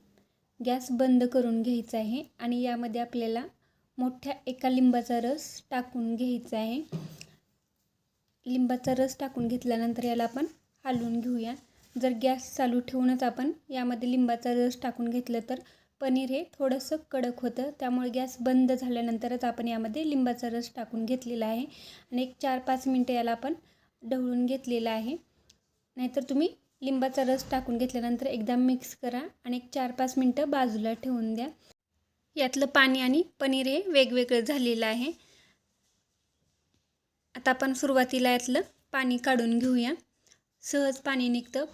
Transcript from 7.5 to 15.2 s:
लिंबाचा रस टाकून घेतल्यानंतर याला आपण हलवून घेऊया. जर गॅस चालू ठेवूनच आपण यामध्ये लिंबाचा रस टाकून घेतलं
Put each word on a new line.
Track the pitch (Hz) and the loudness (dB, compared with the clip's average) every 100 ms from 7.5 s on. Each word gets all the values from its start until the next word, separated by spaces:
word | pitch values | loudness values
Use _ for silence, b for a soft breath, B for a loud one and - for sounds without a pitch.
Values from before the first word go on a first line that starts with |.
| _ _ _ _ _ _ _ _ _ 247 | _ _ _ _ _ _ _ _ _ -4
लिंबाचा | 254 247 247 262 254 | 0 2 2 0 0
रस | 262 - | 0 -2
टाकून | 269 254 233 | -6 -4 -2
घेतल्यानंतर | 247 240 233 233 233 | -2 0 0 0 -2
याला | 240 233 | -2 0
आपण | 226 254 320 - _ _ 269 | -2 -2 -4 -6 _ _ -4
हलवून | 240 233 233 | -2 0 -2
घेऊया. | 247 240 226 277 _ b _ 247 | -2 -2 -4 -8 _ b _ -2
जर | 254 226 | -2 2
गॅस | 254 262 - - | 0 0 -4 -2
चालू | 247 247 | 2 2
ठेवूनच | 247 254 254 254 | 0 0 2 2
आपण | 254 240 277 - - | 0 0 -4 -4 -8
यामध्ये | 262 247 233 247 | -4 -2 -2 0
लिंबाचा | 254 247 233 247 | 2 2 2 0
रस | 240 247 247 | 2 2 0
टाकून | 254 240 233 | -6 -4 -2
घेतलं | 247 | -2